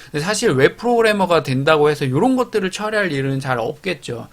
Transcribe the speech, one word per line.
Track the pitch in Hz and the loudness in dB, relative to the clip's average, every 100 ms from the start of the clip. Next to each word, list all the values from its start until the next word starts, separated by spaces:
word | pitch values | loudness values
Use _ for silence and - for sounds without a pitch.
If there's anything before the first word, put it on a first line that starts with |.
| - | -10
근데 | 147 | -6
사실 | 160 214 233 | -4 0 2
웹 | 131 147 - | 4 2 2
프로그래머가 | 233 240 226 208 180 170 | 0 2 2 2 2 0
된다고 | 151 131 139 156 147 | 0 -2 2 4 4
해서 | 143 | 2
이런 | 139 131 240 254 | -2 0 2 2
것들을 | 247 214 185 | 0 -2 -4
처리할 | - 214 214 196 | -6 -4 -2 -2
일은 | 139 135 135 | -2 -2 -2
잘 | 135 123 | -2 -2
없겠죠. | 113 - 190 175 - 117 120 | -4 -6 -8 -8 -8 -12 -12